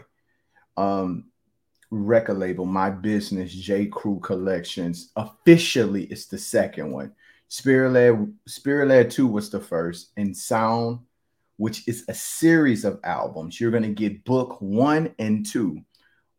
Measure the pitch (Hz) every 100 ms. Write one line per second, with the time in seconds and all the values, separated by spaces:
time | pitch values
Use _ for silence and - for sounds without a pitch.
0 | - _ _ _ _ _ _ - 98 98
1 | 92 85 - _ _ _ _ _ _ 110
2 | 101 113 110 98 92 90 90 95 95 95
3 | 104 104 104 98 87 92 95 98 104 -
4 | 107 98 - 92 95 90 85 - 87 85
5 | - - 107 - - 170 - 131 104 101
6 | - - - 98 - 110 - - 73 67
7 | 71 - _ _ _ - 135 131 131 127
8 | 123 113 104 - - - 139 143 139 131
9 | 117 - 131 104 104 101 - 82 85 85
10 | - - 101 90 - 110 110 117 117 120
11 | - _ _ _ _ - 110 107 - 120
12 | - - - - 165 165 143 113 104 -
13 | 87 - 55 80 80 - 117 113 107 104
14 | 104 104 - 127 123 - 98 107 139 156
15 | 160 - 107 107 104 - 143 76 - _
16 | _ _ _